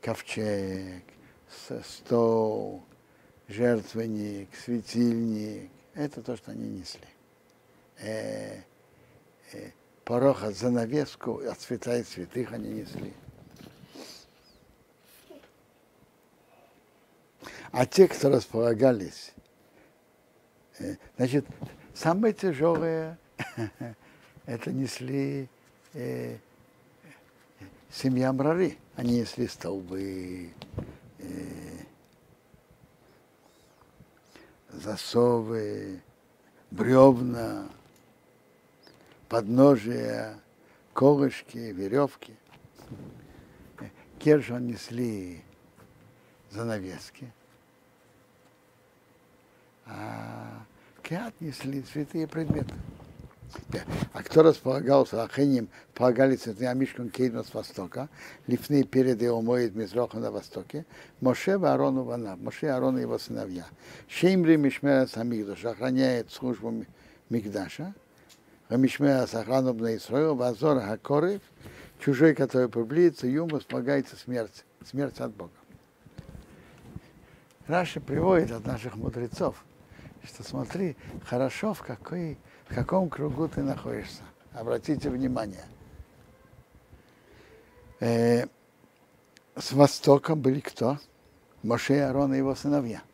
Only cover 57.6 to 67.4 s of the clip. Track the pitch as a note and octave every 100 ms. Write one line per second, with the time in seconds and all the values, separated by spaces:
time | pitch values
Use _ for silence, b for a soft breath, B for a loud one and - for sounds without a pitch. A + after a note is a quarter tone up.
57.6 | - - F2+ - C#3 B B B - B2
58.6 | - D3 C3+ C3 C3 A#2 A#2+ A#2 A2+ B2
59.6 | A#2+ G2 G#2 A#2+ A#2+ A2 A2+ G#2 - -
60.6 | F2+ D3 E3 B B B B2+ B2 - G3
61.6 | E3 C3+ C#3 C3 B2 A#2+ A2 F#2 A#2 -
62.6 | D3+ C3 C3 C3 A#2+ A#2 - A2+ G#2 F2+
63.6 | E2+ - B B B - F3 F#3+ E3 D#3+
64.6 | C#3 - C#3+ C3+ C3 - A#2 A#2 G2+ F#2+
65.6 | A#2 A2 B2+ C3 C3 B2 A2 - B2+ A2+
66.6 | A2+ A2+ - b b b _ A#2